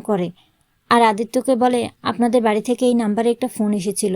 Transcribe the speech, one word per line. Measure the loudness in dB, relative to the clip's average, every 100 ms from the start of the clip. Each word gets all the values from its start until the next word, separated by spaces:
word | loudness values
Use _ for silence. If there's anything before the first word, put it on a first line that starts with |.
করে | -2 -2 -4 -8 _ _ _ _ 0
আর | 4
আদিত্যকে | 4 2 -2 -4 0 0
বলে, | 2 0 -4 -6
"আপনাদের | -6 -2 0 2
বাড়ি | 2 0
থেকে | -2 0 2
এই |
নাম্বারে | 2 0 0 0
একটা | 0 -4
ফোন | -2 -2
এসেছিল, | -2 -2 -2 -2